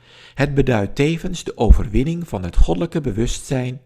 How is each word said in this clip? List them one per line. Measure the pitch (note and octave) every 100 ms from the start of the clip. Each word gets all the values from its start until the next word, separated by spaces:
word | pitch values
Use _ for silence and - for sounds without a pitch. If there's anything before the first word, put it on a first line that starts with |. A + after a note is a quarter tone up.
| _ - -
Het | - C#3+
beduidt | C#3+ B2+ A2+ G2
tevens | - D3 E3 F#3 F3+
de | - -
overwinning | A2 - B2+ A2 D#3+ E3+ F3
van | G2+
het | F2 -
goddelijke | - E3 E3 E3
bewustzijn | C3+ G2 B2 - - C3 B2 C3